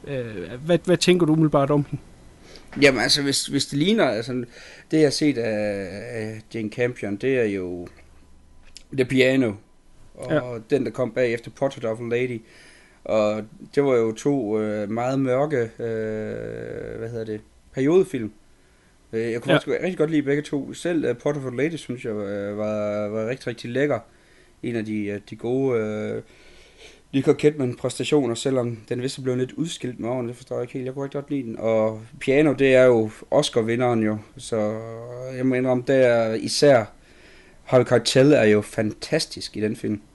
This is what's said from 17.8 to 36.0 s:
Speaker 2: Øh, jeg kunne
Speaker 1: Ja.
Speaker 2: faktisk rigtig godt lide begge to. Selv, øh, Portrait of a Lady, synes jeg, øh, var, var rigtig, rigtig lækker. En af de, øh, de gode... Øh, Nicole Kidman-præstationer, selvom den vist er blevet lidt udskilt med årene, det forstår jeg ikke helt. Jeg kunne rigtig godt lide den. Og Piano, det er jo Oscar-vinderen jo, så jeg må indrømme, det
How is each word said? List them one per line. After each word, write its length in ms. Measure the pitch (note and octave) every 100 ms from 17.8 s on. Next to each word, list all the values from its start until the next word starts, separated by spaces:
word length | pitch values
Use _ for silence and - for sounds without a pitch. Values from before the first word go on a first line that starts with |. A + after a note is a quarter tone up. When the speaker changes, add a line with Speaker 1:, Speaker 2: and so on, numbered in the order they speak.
| C3+ F3 F#3 C3+ G#2+ - _ _ _ _ _ _ _
Speaker 2:
Øh, 200 | A2+ A#2
jeg 100 | A2+
kunne 100 | C3
Speaker 1:
Ja. 40 | D#3
Speaker 2:
faktisk 260 | - B2
rigtig 160 | F3+ F3+
godt 120 | D#3
lide 120 | D#3
begge 200 | C3+ D3
to. 320 | D3 C#3+ C3
Selv, 300 | A#2+ E3 E3+
øh, 120 | B2+ A#2+
Portrait 300 | D3 D3 C3
of 60 |
a 40 | A#2+
Lady, 200 | D3 D#3+
synes 280 | - B2
jeg, 80 | C3
øh, 460 | G#2 G2+ G2+ G2+ G#2
var, 500 | G#2+ G#2+ G#2 G#2 G#2
var 200 | A2 A2
rigtig, 180 | C3 -
rigtig 240 | A#2 A#2+
lækker. 280 | B2 D3 A#2+ - _ _ _ _ _
En 140 | A#2 A#2
af 80 |
de, 200 | A2 G#2+
øh, 160 | G2+ G2+ -
de 60 | A2
gode... 440 | A#2 C3 C3+ A#2+
Øh, 420 | G#2+ G#2+ G#2+ A2 A2 - - - - _ - - _
Nicole 240 | C#3 C3+ C#3
Kidman-præstationer, 1000 | D3+ D3+ B2+ A#2+ B2+ - B2+ D3+ B2
selvom 440 | A#2 C#3 C3 A#2+ A2+ -
den 140 | B2
vist 160 | B2+ C#3
er 40 |
blevet 160 | C3 B2+
lidt 140 | B2+
udskilt 480 | - E3 - B2 A#2+
med 80 | A2
årene, 200 | B2+ A#2+
det 80 | A2+
forstår 200 | - A#2+
jeg 60 |
ikke 100 | A#2+
helt. 120 | C3+
Jeg 100 | B2+
kunne 100 | C3+
rigtig 160 | C#3 C#3+
godt 100 | C#3
lide 120 | C#3+
den. 140 | A#2 A2
Og 440 | A2 A2 A2 A2 A2 -
Piano, 320 | - C3+ D#3
det 220 | B2+ C3+
er 100 | B2+
jo 260 | B2+ A#2+ A2 - -
Oscar-vinderen 720 | C3+ D3 B2 A2 A#2 B2 A#2
jo, 160 | G#2+ G#2+ - -
så 420 | - A2+ G#2 A2 A2+ A2+ A#2+ B2 B2+ B2+
jeg 100 | C3
må 80 |
indrømme, 300 | B2+ C3 B2+ B2
det 200 | C3+